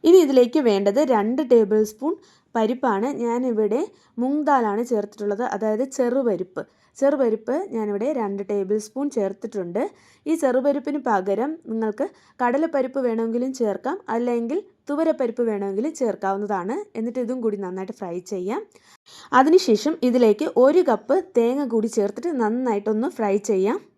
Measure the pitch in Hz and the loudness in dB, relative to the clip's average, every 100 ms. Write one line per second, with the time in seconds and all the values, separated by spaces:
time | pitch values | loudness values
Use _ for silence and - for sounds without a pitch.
0 | 320 370 294 262 247 311 240 196 202 214 | 8 8 8 6 6 4 2 4 2 2
1 | 285 226 208 262 262 240 208 214 214 - | 2 2 2 -2 4 4 6 2 0 -2
2 | 285 392 _ _ _ 233 220 254 254 196 | -4 -4 _ _ _ -2 0 0 0 0
3 | 247 277 233 240 254 220 214 226 381 _ | -2 -2 -2 -2 0 0 0 0 -4 _
4 | _ - 254 294 294 277 220 202 247 226 | _ -4 -2 0 2 2 2 -2 -2 -2
5 | 208 - 208 202 247 - 220 214 269 - | -4 -6 -6 -4 -4 -2 -2 -2 -4 -2
6 | 240 254 240 180 185 - - _ _ - | 0 0 0 -2 -4 -10 -12 _ _ -2
7 | 269 285 240 220 226 285 403 226 214 202 | 0 2 0 0 -4 -4 -4 -6 -4 -4
8 | 247 277 208 196 196 202 190 214 208 262 | -4 -4 -4 -6 -4 -4 -2 -4 -4 -6
9 | 285 240 196 196 220 208 175 185 370 _ | -4 -2 -4 -6 -10 -8 -6 -4 -6 _
10 | _ _ - 320 285 247 277 285 294 285 | _ _ -4 0 2 2 2 0 -4 -6
11 | 247 202 185 196 269 320 - 226 220 208 | 0 0 0 -2 -2 -6 -8 -4 -4 -4
12 | 339 - _ - 240 269 320 285 254 269 | -6 -8 _ -4 0 0 0 -2 -2 -2
13 | 247 226 226 233 262 262 220 185 254 370 | -2 -2 -2 -2 -4 -2 -2 -2 -6 -8
14 | - 233 240 240 233 339 392 _ - 294 | -4 -4 -2 -2 -2 -6 -6 _ -6 0
15 | 320 302 247 233 233 208 196 196 285 311 | 0 0 -2 0 -2 -2 -4 -4 -4 -2
16 | 240 196 196 196 208 196 180 302 415 226 | -4 -2 -2 -2 -2 -4 -4 -6 -8 -8
17 | 226 247 233 254 226 202 190 185 190 - | -6 -4 -4 -2 -4 -4 -8 -8 -10 -10
18 | 185 175 180 190 180 294 440 - _ _ | -8 -10 -8 -8 -4 -6 -8 -20 _ _
19 | _ - - 254 269 359 - - 294 330 | _ -20 0 4 6 6 6 2 2 0
20 | 247 247 233 208 320 - 262 359 320 214 | 0 4 4 4 0 4 4 6 2 0
21 | - 330 370 247 233 269 269 220 214 220 | 0 -2 0 0 2 0 0 -2 0 0
22 | 202 202 339 285 214 240 254 208 202 214 | -2 -2 -6 -2 -2 -2 -2 -2 -2 -2
23 | 262 349 208 202 202 190 196 349 - | -2 -2 -2 0 0 0 0 -2 -8